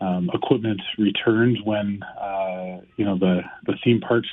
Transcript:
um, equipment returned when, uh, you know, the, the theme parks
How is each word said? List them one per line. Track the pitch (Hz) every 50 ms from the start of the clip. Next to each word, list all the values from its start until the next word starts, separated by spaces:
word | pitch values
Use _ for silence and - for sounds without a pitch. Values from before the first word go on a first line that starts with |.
um, | 98 92 90 90 90 87 -
equipment | 107 - - 139 117 110 113 104 95 - - - -
returned | 107 101 98 - - 120 110 110 117 123 120 104 101
when, | 107 107 104 104 101 101 104 -
uh, | - - - 101 98 98 95 95 95 92 92 92 90 90 90 - _ _
you | - 107
know, | 101 95
the, | 92 95 92 90 90 90 - - - -
the | - 101 - -
theme | 123 117 113
parks | - - 120 117 113 -